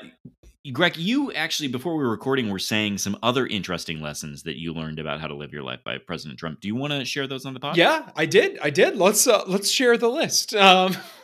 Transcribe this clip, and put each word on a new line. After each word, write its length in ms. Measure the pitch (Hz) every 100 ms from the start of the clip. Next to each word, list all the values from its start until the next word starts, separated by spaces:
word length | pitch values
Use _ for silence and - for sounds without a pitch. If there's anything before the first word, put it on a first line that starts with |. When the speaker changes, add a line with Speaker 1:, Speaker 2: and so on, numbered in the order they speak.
| - - - - - _ 139
Speaker 1:
Greg, 240 | 127 175 165
you 380 | 170 262 277
actually, 340 | - 160 - 147
before 260 | 123 175 160
we 60 |
were 80 | 131
recording, 400 | 107 135 135 113
were 80 | 95
saying 400 | - 110 107 98
some 180 | 101 101
other 240 | 117 127 123
interesting 520 | 104 87 85 - 80
lessons 440 | 76 73 78 71
that 160 | 82 69
you 120 | 82 80
learned 240 | 78 78
about 200 | 76 76
how 60 | 78
to 60 |
live 180 | 73 73
your 120 | 73
life 160 | 65 62
by 140 | - 67
President 400 | - 82 76 62
Trump. 220 | 82 76
Do 60 | 98
you 80 | 113
wanna 280 | 147 143
share 220 | 123 143 135
those 220 | 135 135
on 80 | 131
the 40 |
pod? 160 | 143 170
Speaker 2:
Yeah, 340 | 190 311 247 -
I 120 | 156
did. 320 | 185 370 -
I 80 | 151
did. 260 | 143 277 285
Let's, 280 | 180 214 -
uh, 180 | 208 -
let's 240 | 190 202
share 260 | - 247 233
the 100 | 233
list. 440 | 277 240 - -
Um, 420 | 214 196 185 185 180 - -